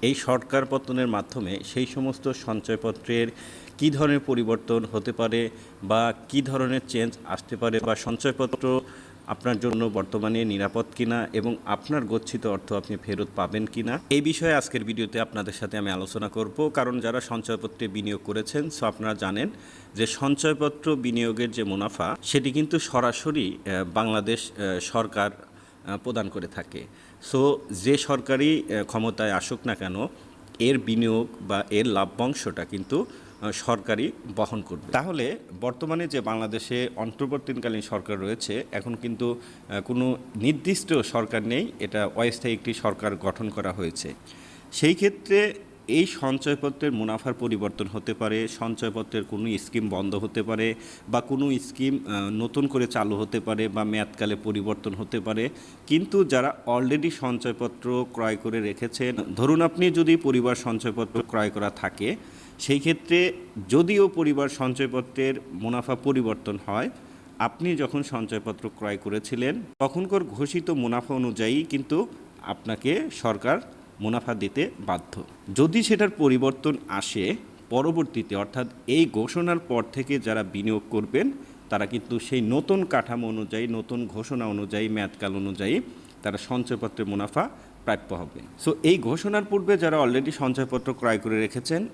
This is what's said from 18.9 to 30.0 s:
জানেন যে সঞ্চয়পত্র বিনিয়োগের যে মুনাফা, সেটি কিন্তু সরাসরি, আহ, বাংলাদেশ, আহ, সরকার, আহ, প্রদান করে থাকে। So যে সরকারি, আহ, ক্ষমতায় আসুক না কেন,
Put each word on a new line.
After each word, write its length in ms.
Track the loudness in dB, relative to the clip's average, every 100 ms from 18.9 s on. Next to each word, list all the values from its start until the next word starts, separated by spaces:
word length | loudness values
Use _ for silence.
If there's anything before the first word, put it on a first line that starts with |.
| 0 -4
জানেন 360 | -2 -2 -2 -2 -6 -18 -20 -16
যে 120 | -2 -2
সঞ্চয়পত্র 880 | 0 0 2 2 2 0 0 0 0
বিনিয়োগের 540 | 2 2 2 2 -2
যে 140 | 0
মুনাফা, 520 | -2 0 -2 -2 -2 -2
সেটি 300 | 2 2 2
কিন্তু 260 | 0 2 0
সরাসরি, 800 | 2 2 2 2 -2 0 -2 -4
আহ, 260 | -4 -2 0
বাংলাদেশ, 560 | 0 2 2 2 -2 -2
আহ, 300 | -6 -2 -2
সরকার, 500 | -2 -2 0 2 0 0
আহ, 580 | -20 -20 -20 -18 -8 -6
প্রদান 320 | -4 -2 -4
করে 180 | -6 -8
থাকে। 380 | -10 -10 -12 -14 -18 -20 -18 -2
So 260 | 4 6 4 -2
যে 280 | -2 4 4
সরকারি, 640 | 4 -2 2 4 4 4
আহ, 220 | 2 -2
ক্ষমতায় 480 | -2 0 0 0 2
আসুক 260 | 2 -2 -6 -4
না 80 |
কেন, 220 | -4 -4 -4